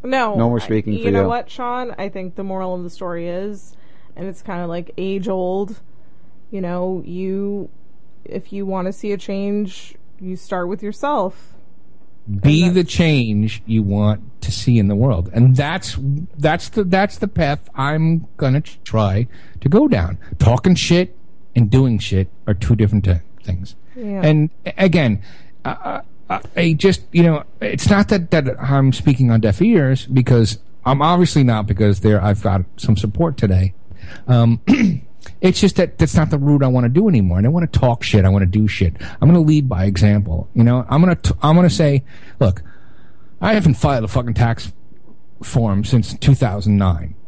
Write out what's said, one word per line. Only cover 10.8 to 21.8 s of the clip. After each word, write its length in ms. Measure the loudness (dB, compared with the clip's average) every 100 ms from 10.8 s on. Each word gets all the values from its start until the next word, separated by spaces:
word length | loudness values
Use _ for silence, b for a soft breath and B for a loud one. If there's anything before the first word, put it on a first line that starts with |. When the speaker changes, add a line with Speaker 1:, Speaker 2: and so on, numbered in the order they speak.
Speaker 1:
yourself. 680 | -8 -6 -4 -2 -4 -6 -12 -14 -14 -14 -14 -14 -14 -12 -6
Speaker 3:
Be 360 | 2 4 4 4
Speaker 1:
And 100 | 2
Speaker 3:
the 80 |
Speaker 1:
that's 100 | 0
Speaker 3:
change 680 | 0 2 2 2 0 0 -4 -2
you 160 | 0
want 600 | 2 2 0 0 -6 -8
to 80 | -6
see 260 | -2 2 4
in 100 | 4
the 80 | 2
world. 360 | 2 0 -2
And 220 | 4 4 6
that's, 420 | 2 -2 -6 -6 -4 -4 -6 -2
that's 320 | 0 0 -2
the, 140 | -2
that's 340 | 2 2 2 -2
the 100 | -4
path 400 | 0 0 -2 -6
I'm 540 | -4 -2 2 2 0 -2 -2
gonna 240 | 0 0
try 680 | -2 -10 -2 0 2 0 -2 B B B
to 60 | 2
go 180 | 4 4
down. 320 | 2 0 -6 B 0
Talking 380 | 2 4 4 2
shit 420 | 4 2 2 -6 -14 -14 -4 0
and 140 | 4
doing 260 | 4